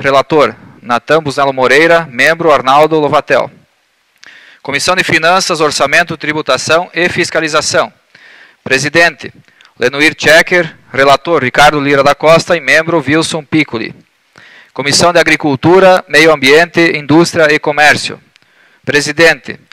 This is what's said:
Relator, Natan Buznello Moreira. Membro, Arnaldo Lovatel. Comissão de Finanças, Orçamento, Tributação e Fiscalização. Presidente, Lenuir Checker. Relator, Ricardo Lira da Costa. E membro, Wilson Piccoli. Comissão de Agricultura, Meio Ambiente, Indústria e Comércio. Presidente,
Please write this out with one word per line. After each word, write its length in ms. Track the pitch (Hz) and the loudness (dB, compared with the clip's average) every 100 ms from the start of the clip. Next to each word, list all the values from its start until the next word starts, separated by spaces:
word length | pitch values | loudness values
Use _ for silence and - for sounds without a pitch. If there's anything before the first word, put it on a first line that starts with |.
Relator, 540 | 139 139 - 156 120 - - - | -2 0 0 0 0 -4 -20 -14
Natan 420 | - 117 - 156 | -6 -4 -2 -2
Buznello 300 | 147 135 139 | -2 -4 -2
Moreira. 560 | 131 127 139 165 170 156 | 0 2 2 4 2 -2
Membro, 400 | 120 143 165 170 | -2 0 0 2
Arnaldo 480 | 135 127 143 156 156 | 2 2 2 2 0
Lovatel. 520 | 143 147 - 127 - - _ _ _ _ _ _ - - - _ | 0 -2 0 -2 -4 -10 _ _ _ _ _ _ -20 -20 -20 _
Comissão 340 | - 143 180 185 | -8 -4 -2 -2
de 80 | |
Finanças, 560 | - 165 160 190 - 160 | -2 -2 0 0 0 -2
Orçamento, 560 | 151 - 139 160 175 160 | -2 0 0 0 -2 -4
Tributação 760 | 147 151 143 127 - 160 180 | -6 -6 -4 -4 0 -2 -2
e 160 | 165 175 | -4 -4
Fiscalização. 840 | 165 165 160 156 151 135 170 113 - _ - - - - _ | -4 -4 -4 -2 -4 -2 -4 -4 -8 _ -20 -20 -20 -20 _
Presidente, 680 | - 131 147 160 170 139 110 - _ _ _ - | -4 -4 -2 0 0 -2 -14 -20 _ _ _ -6
Lenuir 380 | 123 139 156 147 | -4 0 -2 0
Checker. 560 | 151 165 175 180 165 - _ | 2 2 2 0 -2 -8 _
Relator, 520 | 127 139 135 170 160 | 0 2 2 0 -2
Ricardo 340 | 127 147 147 151 | -2 2 2 2
Lira 240 | 139 139 | 0 0
da 120 | 139 | 0
Costa. 420 | 143 151 165 - 170 | 0 2 2 0 -4
E 40 | |
membro, 440 | 131 151 160 165 135 | 0 0 0 -2 0
Wilson 380 | 160 151 165 | -2 -2 -8
Piccoli. 500 | 139 156 147 113 110 - _ _ _ _ - - _ | -4 -4 -2 -6 -10 -16 _ _ _ _ -20 -20 _
Comissão 400 | - 143 127 170 | -10 -4 0 0
de 80 | 170 | 2
Agricultura, 840 | 160 156 151 131 160 190 185 185 - | 0 0 -2 -2 2 4 4 2 0
Meio 240 | 147 160 | 2 2
Ambiente, 640 | 147 131 151 170 175 165 156 | 2 2 2 2 0 0 -2
Indústria 560 | 147 156 170 170 151 | 0 2 2 0 0
e 60 | 151 | 0
Comércio. 600 | 156 147 147 120 - 104 _ _ _ _ _ _ | -2 0 2 0 -4 -14 _ _ _ _ _ _
Presidente, 760 | - 143 143 151 165 139 - - _ | -6 -4 -2 0 0 0 -8 -18 _